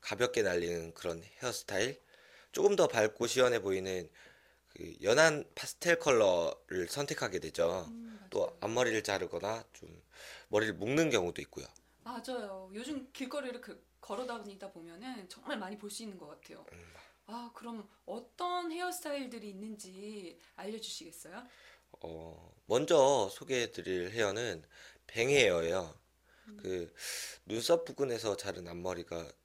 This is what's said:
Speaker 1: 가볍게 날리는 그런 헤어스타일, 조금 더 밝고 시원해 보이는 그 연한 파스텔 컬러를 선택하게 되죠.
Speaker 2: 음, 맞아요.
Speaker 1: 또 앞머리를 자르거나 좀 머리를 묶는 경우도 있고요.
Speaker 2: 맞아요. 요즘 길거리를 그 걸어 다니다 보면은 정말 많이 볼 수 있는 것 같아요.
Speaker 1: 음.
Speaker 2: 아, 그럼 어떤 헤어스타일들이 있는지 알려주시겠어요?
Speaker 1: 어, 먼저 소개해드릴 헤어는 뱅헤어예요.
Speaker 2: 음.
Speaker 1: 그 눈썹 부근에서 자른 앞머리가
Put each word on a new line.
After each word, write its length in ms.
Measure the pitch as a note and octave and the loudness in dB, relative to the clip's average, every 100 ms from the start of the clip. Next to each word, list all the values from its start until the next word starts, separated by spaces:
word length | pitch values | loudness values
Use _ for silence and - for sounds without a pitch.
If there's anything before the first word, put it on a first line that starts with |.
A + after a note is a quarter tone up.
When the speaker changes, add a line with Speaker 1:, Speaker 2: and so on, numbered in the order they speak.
Speaker 1:
가볍게 420 | - G2+ B2 - | -8 0 2 4
날리는 520 | G2 F2+ E2+ E2+ E2 | 4 2 0 -2 -6
그런 280 | - F2 E2 F2 - | -8 -6 -6 -10 -6
헤어스타일, 580 | B2+ A2 - F#2+ A#2 C#3+ _ - - - - | -4 -4 -4 0 0 -2 _ -20 -20 -20 -8
조금 220 | - G3+ | 4 4
더 140 | G3+ D#3+ | 6 4
밝고 380 | A#2+ G#2+ - A#2+ | 6 2 2 0
시원해 340 | B2+ B2+ A#2 | 4 4 4
보이는 480 | G2 F#2+ F#2+ F#2 E2+ - - - _ _ _ | 2 0 0 -4 -6 -14 -20 -20 _ _ _
그 240 | - E2 - | -14 -14 -4
연한 420 | F#2+ B2+ D#3+ D3+ - | 4 8 8 6 -4
파스텔 440 | - - - F3 E3 | -10 -10 -4 2 4
컬러를 880 | D#3+ B2 G2+ F2+ E2 - - F#2 E2+ | 6 8 8 6 2 -2 -6 -4 -2
선택하게 500 | - C#3+ D3+ A#2+ F2+ | -2 -2 -2 -2 -2
되죠. 480 | E2 D2+ E2+ F#2 D#2+ | -4 2 2 2 -4
Speaker 2:
음, 240 | A#3 - A3 | -12 -14 -16
맞아요. 120 | - | -6
Speaker 1:
또 260 | - - - | -2 -2 -2
앞머리를 420 | G#2 A#2 B2 A2 | -2 2 2 2
자르거나 640 | G#2+ G2 F2 E2+ G2 A2+ - | 0 -2 -2 -4 -4 -4 -8
좀 280 | - E2 E2+ _ - - - - | -18 -20 -20 _ -20 -18 -18 2
머리를 260 | G#2 A2 | 2 4
묶는 360 | E2 G#2 C#3+ E3 | 0 2 4 6
경우도 320 | A#2 F2 E2 | 4 2 -4
있고요. 240 | C#2+ - C2 - _ _ | -10 -12 -14 -18 _ _
Speaker 2:
맞아요. 680 | A3+ A#3+ A#3+ B3 G#3 F#3+ F#3+ | -12 -10 -6 -6 -6 -10 -12
요즘 340 | G3+ B3+ C#4+ B3+ | -10 -8 -8 -10
길거리를 480 | - C4 D4 B3+ A#3+ | -10 -6 -4 -6 -8
그 240 | G#3+ - _ _ | -12 -18 _ _
걸어 260 | - G#3+ B3 | -10 -6 -6
다니다 460 | A#3 G3+ G3 G3 | -8 -10 -12 -14
보면은 560 | F3 E3 E3+ B3 A#3+ F3+ | -14 -16 -14 -12 -12 -12
정말 300 | - - C4 | -16 -8 -6
많이 180 | F#3+ G#3 | -6 -8
볼 120 | G#3 | -10
수 120 | - | -10
있는 140 | A3+ F#3 | -12 -12
것 80 | D3+ | -16
같아요. 360 | - - D#3+ - | -18 -18 -20 -18
Speaker 1:
음. 200 | F2 E2+ E2 - _ - | -20 -20 -20 -20 _ -14
Speaker 2:
아, 260 | A#3 A#3+ | -12 -12
그럼 340 | - A#3 A3+ G#3 _ - | -12 -10 -10 -12 _ -10
어떤 640 | G#3 B3 - F4+ F4+ F4 | -10 -10 -6 -2 -2 -2
헤어스타일들이 800 | D#4+ F4+ F4+ D#4 C#4+ C4 A#3 G#3 | -2 -4 -4 -4 -4 -4 -8 -10
있는지 840 | F#3+ A3 G#3 F#3 F#3 G#3 G#3+ F3 E3 - - | -10 -10 -10 -12 -12 -10 -10 -12 -14 -20 -12
알려주시겠어요? 880 | F#3+ A3 A3 - E3 - - G3 B3+ - - - _ - | -8 -8 -8 -10 -12 -16 -16 -16 -16 -20 -20 -20 _ -12
Speaker 1:
어, 520 | E2 D#2+ E2 D#2+ E2 - - | -10 -10 -12 -16 -20 -20 0
먼저 640 | A#2 D3+ E3 C3+ C#3 G2 | 2 6 8 8 6 2
소개해드릴 800 | - - B2+ A#2 - F2 F#2 F2+ | -4 -2 -2 -2 -4 -2 -2 -2
헤어는 540 | A2+ G#2+ G2+ A#2+ E2+ D#2 - - - - | 0 0 2 -4 -6 -10 -20 -20 -20 -8
뱅헤어예요. 880 | - B2 C#3+ A2 F2 E2 F#2 E2 D2+ _ _ _ _ A3+ | 0 4 6 6 6 4 0 -2 -10 _ _ _ _ -20
Speaker 2:
음. 80 | G#3 | -12
Speaker 1:
그 300 | C#3 F#2 E2+ - - - - - - | -4 -4 -4 -10 -10 -8 -8 -12 -6
눈썹 380 | A2 A#2+ E3+ | -4 4 2
부근에서 520 | E3 B2+ C#3 A#2 G#2+ G2 | 2 -2 0 0 0 0
자른 300 | G2+ F2+ F2 | -2 -6 -8
앞머리가 640 | F2 F2+ F2 E2 E2+ D2+ - | -6 -4 -4 -6 -8 -8 -14